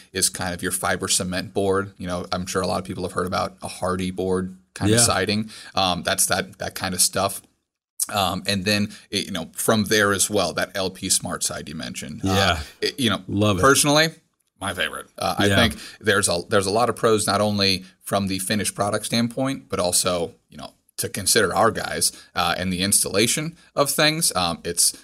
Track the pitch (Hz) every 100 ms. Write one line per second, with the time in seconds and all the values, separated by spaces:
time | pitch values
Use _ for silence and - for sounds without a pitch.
0 | - 95 92 - 92 87 90 - 95 92
1 | 90 - 90 90 - - 98 95 98 -
2 | 92 90 87 92 90 95 90 90 90 90
3 | 90 - 92 98 92 - 82 - 90 92
4 | 92 92 92 92 92 - _ - 101 113
5 | 117 95 95 104 110 - - - 92 87
6 | 80 95 - 92 95 - 90 - 92 90
7 | - 95 98 - - _ _ _ _ -
8 | - 104 92 90 92 101 92 104 104 -
9 | - 101 - 92 85 - - 110 98 107
10 | 101 98 - 104 87 90 92 101 95 -
11 | 95 - 90 82 - - 73 78 62 64
12 | 69 76 95 95 95 80 73 - 107 -
13 | 117 95 - 98 104 92 131 135 147 147
14 | 160 - _ _ _ - 98 87 78 67
15 | - - 95 90 101 98 76 - - -
16 | 101 101 95 87 - 107 95 107 120 110
17 | 120 107 101 101 107 101 98 92 - _
18 | - 101 98 95 95 107 95 - 104 107
19 | - 117 117 123 131 135 - - 90 87
20 | - 90 82 - _ 76 - _ _ -
21 | 95 - 92 117 95 87 110 92 - 78
22 | - - - - 85 85 95 90 95 -
23 | - 95 120 - - - - - 143 -
24 | 151 156 165 - 87 82 - 85 - -